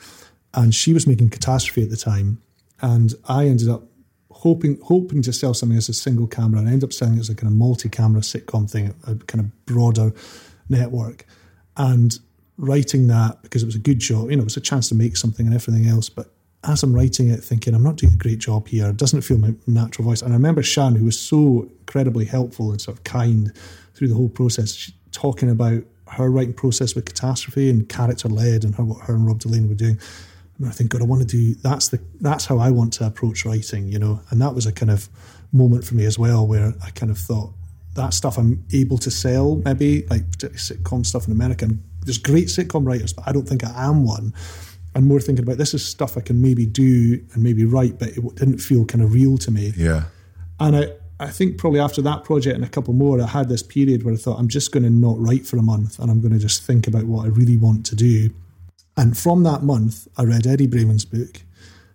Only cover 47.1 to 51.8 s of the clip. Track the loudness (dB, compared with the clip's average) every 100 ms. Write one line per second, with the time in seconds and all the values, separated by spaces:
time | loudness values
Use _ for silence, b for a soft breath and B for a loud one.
47.1 | 0 -4 -2 0 2 2 2 0 -2 -10
48.1 | -8 -8 -2 0 0 2 2 2 2 2
49.1 | 4 4 2 0 -2 -2 -2 0 0 -4
50.1 | B B B B -2 2 2 0 -6 -18
51.1 | -14 -10 -2 -2 0 0 2